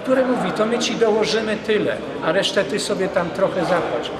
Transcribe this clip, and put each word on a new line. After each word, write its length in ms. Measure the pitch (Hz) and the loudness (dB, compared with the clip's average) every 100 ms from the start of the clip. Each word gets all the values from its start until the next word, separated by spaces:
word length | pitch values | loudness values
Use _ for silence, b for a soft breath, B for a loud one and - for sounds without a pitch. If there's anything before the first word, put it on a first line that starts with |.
które 220 | - 262 254 | 2 2 4
mówi: 260 | 240 180 | 2 0
"To 140 | - 220 | 0 0
my 140 | 233 | 0
ci 160 | 233 220 | -2 2
dołożymy 640 | 226 214 202 214 214 208 | 2 4 2 0 0 -4
tyle, 380 | - 214 151 107 - - 170 | 0 0 2 -2 -6 -6 0
a 60 | |
resztę 320 | 175 180 - | 0 2 0
ty 160 | 196 208 | 0 -2
sobie 280 | - 190 185 | -2 -2 0
tam 220 | 185 175 | 0 -2
trochę 320 | - 190 196 | 0 0 0
zapłać". 500 | 160 175 160 - - - | 0 0 0 -4 -4 -8